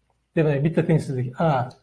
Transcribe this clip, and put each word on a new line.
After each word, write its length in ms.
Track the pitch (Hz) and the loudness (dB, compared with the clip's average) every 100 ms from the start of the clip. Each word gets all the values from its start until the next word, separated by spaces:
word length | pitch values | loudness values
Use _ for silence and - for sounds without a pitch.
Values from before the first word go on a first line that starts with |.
| _ _ _ - | _ _ _ 0
Demak, 280 | 156 139 | 0 2
bitta 220 | 156 165 160 | 0 0 2
tengsizlik 560 | 160 - 127 127 - | 0 0 -4 -6 -2
A 280 | 170 135 123 - | 0 0 -2 -8